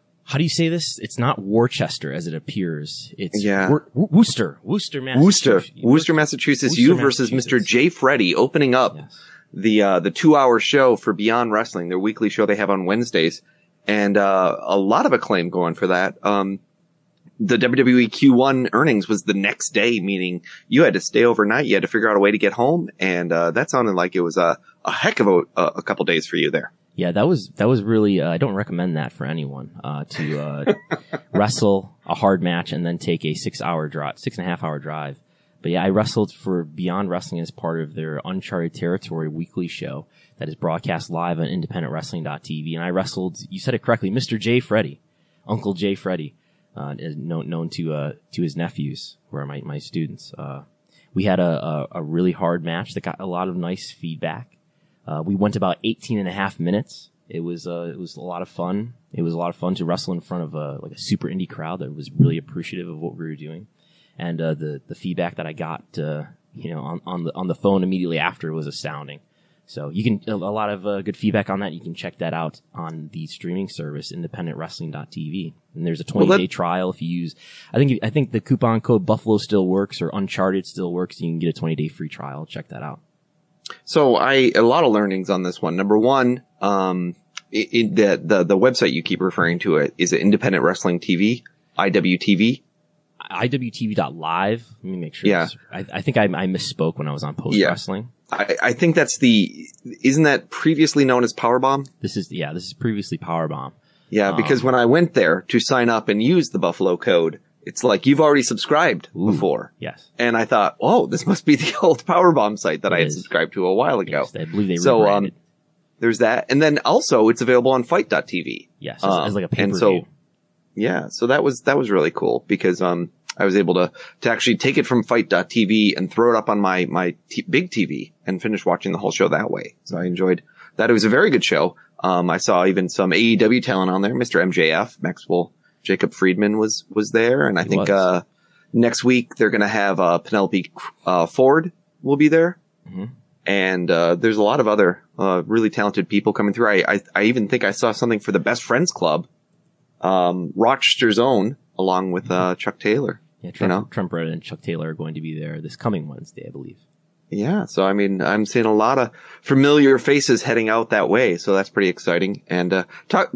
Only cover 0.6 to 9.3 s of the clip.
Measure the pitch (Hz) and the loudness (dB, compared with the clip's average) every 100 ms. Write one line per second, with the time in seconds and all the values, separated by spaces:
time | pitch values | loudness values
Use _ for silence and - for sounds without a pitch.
0.6 | 165 170 - - - - 123 123 98 110 | 0 -2 -6 -8 -10 -4 -2 -2 0 2
1.6 | 117 - 98 - 73 76 85 78 - 104 | 2 0 -4 -4 -8 -8 -8 -8 -8 -6
2.6 | 90 76 76 - - - 92 107 101 98 | -6 -6 -10 -14 -16 -10 -8 -4 -2 0
3.6 | 95 147 - 127 208 185 226 - 87 69 | 2 0 -2 -2 2 6 4 2 -2 -4
4.6 | 98 196 - 143 131 131 180 202 135 95 | -6 -4 -4 -8 -2 4 6 6 4 2
5.6 | - - 117 151 160 156 151 135 147 135 | 2 -2 4 4 4 2 2 -2 -2 0
6.6 | 131 151 131 175 139 - 120 131 - 127 | 2 4 6 6 4 0 0 -2 0 0
7.6 | 98 123 165 - 131 139 90 82 131 156 | 2 2 2 2 2 4 2 2 2 2
8.6 | 139 127 113 76 73 - - | 2 4 2 -2 -20 -20 -20